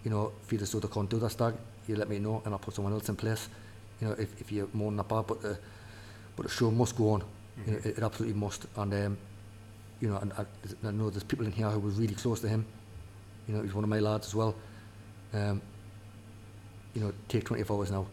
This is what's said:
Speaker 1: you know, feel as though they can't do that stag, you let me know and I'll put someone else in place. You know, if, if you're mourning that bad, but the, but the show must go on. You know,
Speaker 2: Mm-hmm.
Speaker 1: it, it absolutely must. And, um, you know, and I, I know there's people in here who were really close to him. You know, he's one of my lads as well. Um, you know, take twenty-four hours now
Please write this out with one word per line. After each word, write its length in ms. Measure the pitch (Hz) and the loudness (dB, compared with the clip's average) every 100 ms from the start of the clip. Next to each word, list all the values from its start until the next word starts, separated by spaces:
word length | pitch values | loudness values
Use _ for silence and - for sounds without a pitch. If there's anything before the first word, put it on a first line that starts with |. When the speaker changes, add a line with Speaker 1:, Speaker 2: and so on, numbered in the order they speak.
Speaker 1:
you 80 | 113 | 2
know, 220 | 107 110 - | 2 2 -2
feel 180 | - 113 | -2 0
as 100 | 101 | 2
though 80 | 110 | 0
they 80 | 101 | 0
can't 220 | 110 101 | 0 2
do 80 | 113 | 2
that 140 | 113 | 2
stag, 240 | - 117 113 - - - | 4 2 2 -8 -12 -2
you 80 | 104 | 0
let 120 | 104 | 2
me 120 | 104 | 2
know 240 | 104 110 110 | 2 0 0
and 80 | |
I'll 60 | 101 | -2
put 160 | - 107 | -4 -2
someone 180 | 98 | 0
else 160 | 107 104 | 0 0
in 60 | 101 | 0
place. 340 | 113 110 - - - - - - | 2 2 -2 -12 -14 -14 -16 -4
You 100 | 110 | -2
know, 40 | 107 | 0
if, 200 | 104 - | -2 -4
if 120 | - | -2
you're 160 | 104 98 | 0 0
mourning 240 | 110 104 104 | 0 2 0
that 100 | 101 | 2
bad, 180 | 110 107 | 2 2
but 160 | 117 | -2
the, 160 | 104 101 - - - - - - - - | 0 -2 -6 -14 -14 -14 -14 -14 -12 -6
but 80 | |
the 80 | - | -4
show 180 | - 117 | 4 4
must 260 | 113 120 - | 6 4 6
go 140 | 107 | 6
on. 80 | 104 | 6
You 40 | 95 | 2
know, 520 | - - - 104 107 | -10 -14 -6 0 0
Speaker 2:
Mm-hmm. 100 | 110 | 0
Speaker 1:
it, 80 | 107 | 2
it 60 | |
absolutely 360 | 110 - 113 104 | 0 0 0 2
must. 280 | 101 - - - | 0 -2 -8 -2
And, 160 | 101 | 2
um, 240 | 101 101 95 - - - - - - - - | 2 2 0 -6 -14 -16 -16 -16 -16 -16 -2
you 100 | 113 | 0
know, 80 | 101 | 2
and 140 | 101 | 0
I, 120 | 98 101 - 98 98 110 | -2 -6 -6 -10 -6 -2
I 40 | |
know 180 | 104 110 | 2 2
there's 140 | 98 | 0
people 220 | - 143 113 | 0 0 2
in 40 | |
here 180 | 95 110 | 2 2
who 100 | 107 | 2
were 100 | 104 | 2
really 240 | 101 113 98 | 4 2 2
close 240 | 123 110 | 2 2
to 60 | 107 | 4
him. 180 | 110 110 - - - - - - - - | 2 2 -6 -14 -14 -14 -16 -16 -12 -2
You 80 | 107 | 0
know, 80 | |
he's 100 | 107 | 0
one 100 | 101 | 2
of 60 | 107 | 4
my 100 | 107 | 6
lads 280 | 104 107 - | 6 4 2
as 80 | 101 | 2
well. 200 | 110 104 - - - - - - - | 2 2 -8 -14 -16 -16 -16 -16 -4
Um, 260 | 107 104 98 - - - - - - - - - - - - - | 0 2 0 -2 -14 -14 -14 -16 -16 -16 -14 -14 -14 -16 -16 -8
you 80 | 113 | 0
know, 120 | 107 - - | 0 -2 0
take 180 | 113 - | 2 2
twenty-four 320 | 117 101 104 | 0 2 2
hours 140 | 98 | 2
now 140 | 98 98 | 2 0